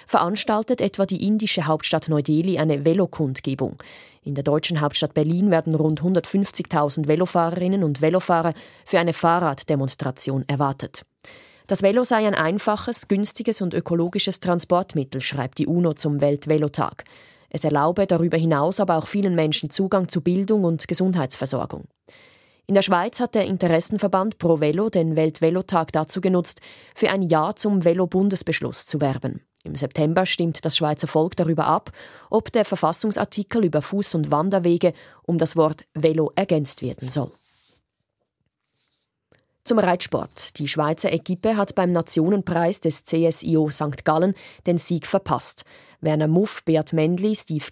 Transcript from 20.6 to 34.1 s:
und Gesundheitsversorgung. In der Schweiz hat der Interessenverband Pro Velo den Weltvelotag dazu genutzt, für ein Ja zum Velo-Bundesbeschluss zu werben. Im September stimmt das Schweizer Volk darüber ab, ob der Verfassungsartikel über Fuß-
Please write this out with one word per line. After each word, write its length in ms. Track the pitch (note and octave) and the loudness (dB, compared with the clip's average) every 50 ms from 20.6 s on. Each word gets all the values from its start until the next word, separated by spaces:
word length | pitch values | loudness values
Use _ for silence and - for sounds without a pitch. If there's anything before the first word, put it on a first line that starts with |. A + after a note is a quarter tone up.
| F#3+ | 2
und 240 | E3+ E3 D#3 - - | 2 0 -2 -2 -2
Gesundheitsversorgung. 1040 | F3 - F#3 F#3+ F#3 F3 C#3+ B2+ - - - C3+ - B2+ - - - - - - _ _ _ _ - - - - _ _ _ _ _ _ _ - | -2 0 0 0 0 0 -2 -2 -4 -6 -6 -4 -4 -4 -4 -6 -8 -12 -14 -16 _ _ _ _ -20 -20 -20 -20 _ _ _ _ _ _ _ 0
In 80 | G3 | 2
der 80 | G3 F#3+ | 2 4
Schweiz 360 | - F#3+ F3 F3 A3+ - - | 4 2 0 0 -2 -2 -4
hat 140 | B3 A#3 - | -4 0 0
der 120 | A3 F#3+ | 0 0
Interessenverband 920 | - F#3+ F3+ - E3+ E3 E3 F3 - G#3+ G#3 - G3 F#3 F#3+ F#3+ A3 G#3 - | 0 -2 0 2 2 2 2 2 0 -2 -2 -2 0 0 0 0 0 -4 -2
Pro 220 | - E3+ E3 D3+ | 0 2 2 2
Velo 320 | D#3 D3+ D3+ F3 G#3+ A3+ | 2 0 0 0 0 0
den 240 | - F#3 E3 D#3+ D#3 | 0 0 2 4 4
Weltvelotag 760 | D#3 D#3+ D#3+ D#3 - E3 D#3+ F3 F3+ F#3 - - E3+ D#3+ - | 4 4 2 0 2 2 2 2 0 -2 0 0 0 0 0
dazu 300 | - D#3 D#3 - - F#3+ | -2 -2 -2 -2 -2 -2
genutzt, 400 | F3 F#3+ F#3 F3+ E3 - - - - - - - - - - | 0 2 2 2 2 0 -4 -6 -8 -20 -20 -20 -20 -16 -6
für 160 | - - F#3+ | -2 0 0
ein 140 | - G3 F#3+ | 0 2 2
Ja 320 | E3 E3 D#3 D3+ F3+ G#3+ | 2 2 2 2 0 -2
zum 280 | - - G#3+ G#3 F#3+ E3 | -2 0 0 2 2 4
Velo-Bundesbeschluss 1040 | F3 E3+ F3+ F#3 F3 - F#3 G3 G3+ F#3+ F3 - - B2 - - B2 B2 - - | 4 4 2 0 0 2 2 2 2 2 0 -2 -2 -4 -4 -4 -4 -4 -4 -4
zu 160 | - - D3 | -2 -2 0
werben. 400 | D3 C#3 C3 B2+ - C3 B2+ C3 _ _ _ - - | 0 0 -2 -2 -6 -8 -8 -8 _ _ _ -20 -14
Im 100 | D#3 D3+ | -12 -8
September 540 | C#3 C#3+ C3 - - D#3 D#3 E3 F3+ F#3+ F#3 | -6 -6 -6 -2 0 0 2 2 2 0 0
stimmt 360 | - - F3 E3 D#3 - - | 0 0 0 -2 -2 -2 -2
das 140 | E3+ - - | -2 0 0
Schweizer 300 | E3 D3+ D3+ - - D#3 | 0 0 0 -2 -2 0
Volk 280 | - D#3 D#3 F3 - | 2 2 0 0 0
darüber 300 | - F3+ D#3+ E3 D3+ D3+ | -2 0 0 0 0 2
ab, 240 | - D#3 F#3 - - - - - - - - - - | 2 2 0 0 -6 -20 -20 -20 -20 -20 -20 -8 -2
ob 220 | - A3 G#3+ - | 0 0 0 0
der 140 | - A#3 G#3 | 0 0 0
Verfassungsartikel 1000 | - - F3+ - D#3 E3+ - - A3 G3+ - G#3 - - - G3 - - A#3 G#3+ | 0 0 0 0 0 0 0 -2 -2 0 -2 -2 -4 -4 -8 -6 -4 -2 0 0
über 140 | F3 D3+ D3+ | 2 2 0
Fuß- 340 | C#3+ - - G3+ G3+ - | -2 -2 -4 -4 -2 -2